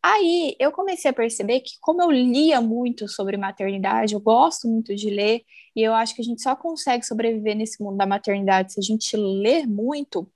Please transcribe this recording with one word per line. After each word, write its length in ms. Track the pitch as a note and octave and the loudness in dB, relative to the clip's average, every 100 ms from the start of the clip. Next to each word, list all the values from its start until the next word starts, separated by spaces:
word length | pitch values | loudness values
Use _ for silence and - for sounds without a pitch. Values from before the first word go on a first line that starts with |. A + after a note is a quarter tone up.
Aí, 520 | E4+ G#4 F4 F4 D#4 - | 4 4 4 2 -2 0
eu 120 | C#4 | 0
comecei 380 | D4+ G4 F4 C#4+ | 0 -4 0 -2
a 20 | |
perceber 480 | C4 A3+ A3+ G3+ B3 | 0 -2 -2 -2 -2
que, 120 | B3+ - | -2 -6
como 200 | - E4+ | -2 2
eu 100 | F4 | 4
lia 500 | C4+ B3 B3 D#4 C#4 | 4 4 4 4 4
muito 460 | A3+ A#3 B3 A#3+ G#3 | 2 0 -2 -4 -8
sobre 300 | - G3 G3 | -6 -4 -4
maternidade, 760 | G3 - G3 G3 F#3+ - A3 G#3 | -6 -4 -4 -2 0 0 0 0
eu 40 | |
gosto 480 | G#3+ A#3 D#4+ - A#3 | 4 4 4 2 -2
muito 280 | A3+ A3+ G3+ | -2 -2 -4
de 140 | G#3 | -4
ler, 340 | G3+ G#3 A#3 _ - _ - | 0 0 0 _ -20 _ -2
e 60 | |
eu 120 | A3 | 2
acho 220 | A3+ A3+ - | 2 0 -4
que 60 | |
a 40 | A#3 | -6
gente 160 | A3+ | -4
só 140 | C4+ C4+ | -2 -2
consegue 500 | E4+ D#4+ - A#3+ - | -4 -6 -2 -2 -2
sobreviver 500 | A3 A#3 A3 G#3+ G#3+ | -2 -2 0 -2 -2
nesse 260 | A3 - | -4 -6
mundo 140 | G3+ G3 | -6 -2
da 80 | G3 | 0
maternidade 680 | G3+ - G3+ G3 F#3+ F#3+ | 0 -2 0 2 2 2
se 60 | - | -4
a 40 | |
gente 320 | G3 A3 - G#3+ | -2 -2 -2 -2
ler 500 | G3+ G3 G#3 D#4+ C4+ | 0 0 2 2 0
muito 640 | G3+ A#3 D4 C#4 F3+ F#3 | -2 -2 -4 -6 -8 -8